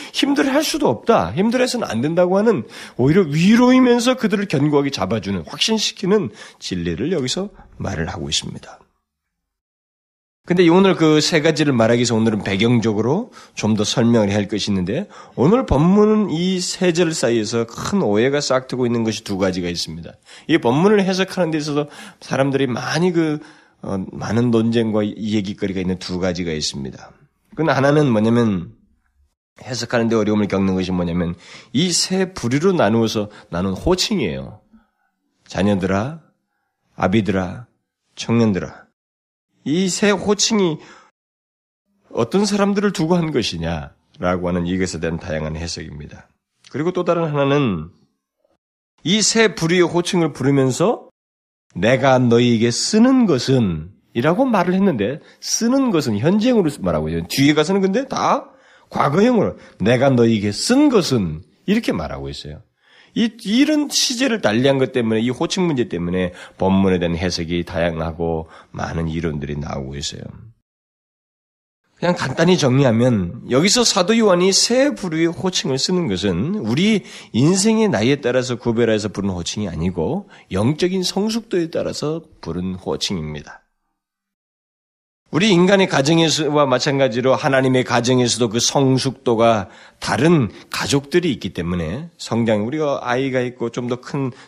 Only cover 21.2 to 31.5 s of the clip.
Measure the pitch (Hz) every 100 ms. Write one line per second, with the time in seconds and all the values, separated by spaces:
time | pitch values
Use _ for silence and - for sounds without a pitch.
21.2 | 190 - 165 156 151 147 143 - - -
22.2 | - 127 139 135 131 113 117 143 185 170
23.2 | 160 147 - - _ _ - 95 95 -
24.2 | 76 110 120 113 113 117 110 107 104 -
25.2 | 107 107 98 98 98 92 92 92 - 90
26.2 | 92 85 85 78 76 71 65 60 - _
27.2 | _ _ _ - 120 131 139 151 147 107
28.2 | 110 117 113 92 82 - _ _ _ _
29.2 | _ _ _ - - 127 120 120 113 113
30.2 | 104 107 98 98 95 92 92 90 87 87
31.2 | 85 85 -